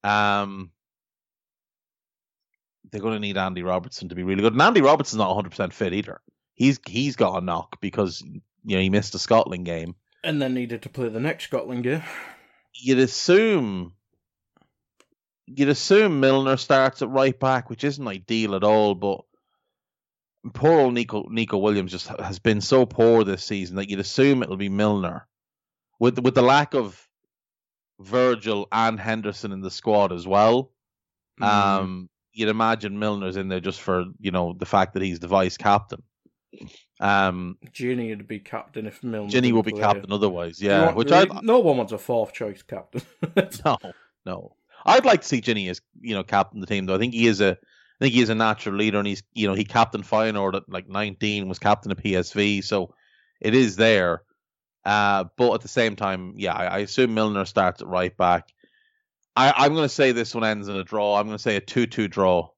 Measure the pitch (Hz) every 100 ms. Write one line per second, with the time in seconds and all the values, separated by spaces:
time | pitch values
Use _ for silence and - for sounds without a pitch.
0 | 101 104 104 101 101 98 92 _ _ _
1 | _ _ _ _ _ _ _ _ _ _
2 | _ _ _ _ _ _ _ _ _ 107
3 | 107 110 104 95 95 92 90 92 87 -
4 | 90 87 90 95 107 113 175 226 139 156
5 | 139 110 98 95 95 - 92 - 98 95
6 | 95 90 _ _ _ _ 131 135 - 110
7 | 139 127 104 90 90 85 82 - 101 -
8 | 98 82 - - _ _ 107 95 95 104
9 | 107 92 - 113 - 90 87 82 82 90
10 | _ _ 165 151 135 127 120 117 - -
11 | 120 110 143 - - 127 - 123 123 156
12 | 156 - - - _ _ _ - 123 131
13 | 127 - - 185 220 196 113 95 87 _
14 | _ _ _ _ _ _ _ _ _ _
15 | _ _ _ _ _ 135 139 135 - 196
16 | 214 147 135 135 135 131 - 135 131 -
17 | 120 135 135 117 131 131 - 117 143 139
18 | 127 95 95 113 107 98 104 107 104 92
19 | 98 98 - _ _ _ _ _ _ _
20 | _ _ _ _ 117 - 143 165 131 120
21 | 113 107 - 113 110 101 104 104 90 90
22 | - - 92 98 117 104 101 131 123 120
23 | 113 113 101 92 - 101 90 92 98 98
24 | 98 - 139 135 113 95 101 98 107 104
25 | 87 78 - _ _ _ _ _ _ _
26 | 120 123 123 131 123 139 147 139 107 90
27 | _ _ _ _ _ _ _ _ _ _
28 | 95 120 127 117 107 104 101 110 113 110
29 | 101 113 104 98 107 95 95 - - 104
30 | 101 90 87 98 110 120 131 _ _ _
31 | _ _ _ _ 101 104 101 98 95 92
32 | 90 _ _ 107 107 110 113 113 107 101
33 | 107 101 95 95 95 92 90 92 - 92
34 | 90 - 101 90 87 87 - 101 95 95
35 | 92 85 87 98 92 - 104 101 104 -
36 | - _ _ _ _ - - - _ _
37 | 101 101 98 90 90 92 - - 123 123
38 | 117 107 101 107 101 113 - - 107 -
39 | 123 110 104 127 123 113 107 104 104 101
40 | 98 101 104 90 85 82 101 98 165 135
41 | 131 170 190 196 220 247 180 131 107 107
42 | - 117 107 - 110 98 _ - - 120
43 | - _ 165 - 190 - 151 120 92 -
44 | _ _ - 90 - _ _ _ - 247
45 | 254 220 - 123 110 110 95 90 _ _
46 | - 101 95 101 95 107 92 101 95 95
47 | 120 117 117 101 101 95 _ _ _ _
48 | 135 120 113 110 113 107 - 98 107 101
49 | 101 98 - - 104 98 104 120 113 113
50 | 101 110 110 104 98 95 - 92 92 95
51 | 104 95 107 104 95 92 107 104 - 92
52 | 101 92 87 104 104 101 95 104 90 _
53 | _ _ _ _ 107 120 120 92 113 104
54 | 90 82 _ _ _ _ _ _ - 104
55 | 101 101 90 - 123 117 120 - 113 98
56 | 101 92 92 101 98 90 90 95 101 -
57 | 127 110 110 101 95 - 92 87 - 90
58 | 92 - 90 87 - _ _ _ _ _
59 | _ _ _ - 131 139 143 156 147 -
60 | 135 120 113 120 110 107 98 98 92 107
61 | 104 101 107 107 123 101 - - 117 117
62 | 104 98 95 90 82